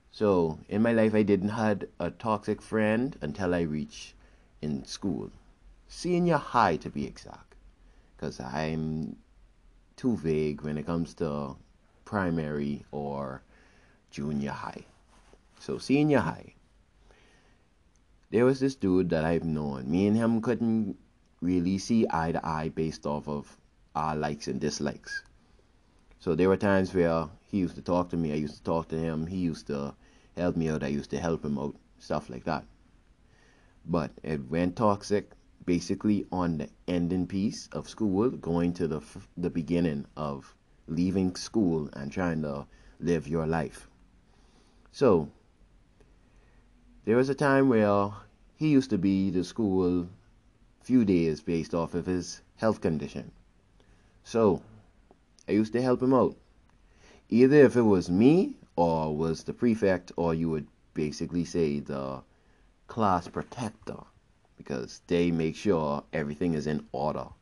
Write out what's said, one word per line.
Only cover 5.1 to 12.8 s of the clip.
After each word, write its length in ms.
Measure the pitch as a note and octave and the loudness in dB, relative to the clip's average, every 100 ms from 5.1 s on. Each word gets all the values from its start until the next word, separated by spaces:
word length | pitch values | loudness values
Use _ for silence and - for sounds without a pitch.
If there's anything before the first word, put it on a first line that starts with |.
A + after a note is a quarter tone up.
| B1+ G1+ - - _ - - _ | -6 -8 -16 -20 _ -20 -20 _
Senior 460 | - E3+ F3 F3 D3+ | -8 -2 2 2 2
high, 400 | - B2 G2+ D#2 | 2 4 4 2
to 140 | - | -4
be 160 | D2 C#2 | -8 -8
exact. 500 | - - - - - - _ - - _ - | -10 -18 -20 -20 -20 -20 _ -20 -20 _ -12
'Cause 220 | C#2+ - | -10 -10
I'm 760 | B1+ C#2 D#2 D#2+ D#2 D#2 D2+ - _ _ - _ _ _ _ - | -8 -4 -4 -2 -4 -4 -6 -10 _ _ -20 _ _ _ _ -6
too 200 | C3 G2+ | -4 -2
vague 440 | D#2+ D#2 D2+ D2 | -2 0 -2 -4
when 160 | D2+ D2+ | -6 -6
it 80 | |
comes 300 | D2+ E2+ E2+ | -4 -4 -4
to 420 | - E2 D2 C#2 C#2 - _ _ _ | -4 -6 -4 -8 -12 -20 _ _ _
primary 800 | - G#2+ F#2 E2 D2+ D2 D2 C#2+ | -6 -2 -2 -2 -4 -4 -4 -6